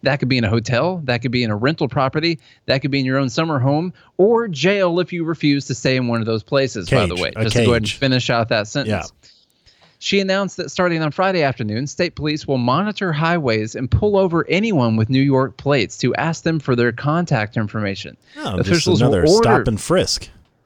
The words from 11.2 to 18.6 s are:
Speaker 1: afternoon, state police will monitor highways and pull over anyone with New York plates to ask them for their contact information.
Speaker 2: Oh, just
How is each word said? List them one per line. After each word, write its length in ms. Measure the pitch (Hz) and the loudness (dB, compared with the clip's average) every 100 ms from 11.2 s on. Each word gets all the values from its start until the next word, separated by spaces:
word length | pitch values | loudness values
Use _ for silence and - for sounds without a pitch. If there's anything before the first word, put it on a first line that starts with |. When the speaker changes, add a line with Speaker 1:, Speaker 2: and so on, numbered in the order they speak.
| 190 185 | 0 2
Speaker 1:
afternoon, 420 | 143 127 110 107 139 | 0 0 -4 -4 -6
state 300 | - 175 - | -4 -4 -2
police 320 | 147 151 - | -4 -4 -2
will 100 | 135 | -2
monitor 540 | 120 135 208 208 190 | 2 0 0 -4 -4
highways 640 | 151 165 175 135 110 110 117 | 0 0 0 0 0 -2 -6
and 160 | 127 | -2
pull 260 | - 208 202 | 0 2 2
over 300 | 190 165 - | 2 0 0
anyone 460 | 165 226 180 120 110 | 0 2 2 2 2
with 140 | 110 | 2
New 120 | 131 | 2
York 360 | 139 131 131 - | 4 2 0 -2
plates 400 | 135 143 95 - | 0 0 0 -2
to 160 | 127 - | -2 0
ask 280 | 147 165 | -2 -2
them 160 | 175 160 | -2 -2
for 160 | - 120 | 0 2
their 160 | 120 | 2
contact 640 | 120 143 160 170 127 104 - | 0 -2 -2 0 0 0 -4
information. 600 | 104 110 104 95 - - _ 285 | -4 -4 -6 -6 -10 -18 _ -10
Speaker 2:
Oh, 200 | 311 | -6
just 120 | 95 | -2